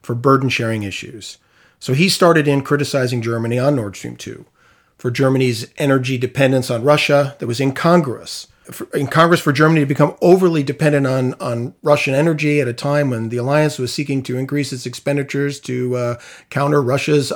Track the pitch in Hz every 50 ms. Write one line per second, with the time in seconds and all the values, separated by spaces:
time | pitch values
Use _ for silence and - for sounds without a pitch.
0 | _ - 120 120 117 139 135 131 131 131 117 - 120 113 113 110 104 98 92 -
1 | - - - 110 98 - - _ _ _ _ _ _ _ _ _ - - 127 139
2 | 175 196 - - 190 170 165 160 147 147 143 139 135 - 147 139 147 - - 139
3 | 127 123 123 120 113 117 117 117 113 117 117 123 127 143 147 131 110 101 95 -
4 | - - - - - - - - - _ _ _ _ _ _ _ _ _ _ _
5 | - 123 120 - 135 135 135 131 131 127 120 110 117 - _ - 156 139 135 135
6 | 127 123 135 123 120 120 - 135 135 131 135 131 123 - 123 113 113 143 147 147
7 | - - 143 143 143 131 131 _ - 117 120 110 135 139 135 - - 170 170 180
8 | 160 131 107 - - - - - - _ _ _ _ - - - 110 - - 143
9 | 143 131 - 160 170 170 175 165 - 160 139 123 156 156 165 160 143 135 143 -
10 | 175 190 - _ - 180 180 190 185 180 165 160 139 135 139 - 160 151 147 143
11 | 139 131 131 131 127 127 - - - 123 120 117 120 139 - _ - 151 147 143
12 | - 143 135 135 151 170 165 147 151 151 147 147 135 120 117 - - 143 143 147
13 | 143 135 123 113 113 113 117 120 120 131 143 151 151 151 147 - 127 120 - -
14 | 143 135 139 135 131 - 127 127 131 139 147 147 143 - 139 127 - 123 120 -
15 | _ 143 143 143 135 - - 143 143 143 139 139 _ - 127 123 123 123 123 123
16 | 123 120 120 120 - - - - - _ - 127 143 143 147 147 135 120 131 139
17 | - - 151 147 135 - -